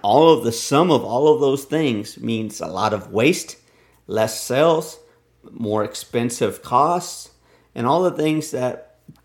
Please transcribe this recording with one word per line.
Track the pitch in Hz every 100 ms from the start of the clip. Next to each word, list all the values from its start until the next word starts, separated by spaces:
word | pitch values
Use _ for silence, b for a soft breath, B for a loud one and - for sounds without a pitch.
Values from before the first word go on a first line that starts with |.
all | 101 123 165
of | 156
the | 117
sum | 117 - 143 180
of | 135
all | 101 120 151
of | 147
those | 139 139
things | - 156 151 107 107 -
means | 117 113 107 -
a | 82
lot | 92 107
of | 104 80
waste, | 98 135 - - - b b b b b
less | 110 110 -
sales, | - 127 165 160 160 - _ b b _ -
more | - 107 107
expensive | 104 - - 120 120 - 110 -
costs, | - 123 151 175 - - - _ b b b
and | - 120
all | 160
the | 180
things | 147 156 156 151
that | 131 127 - - _ _ -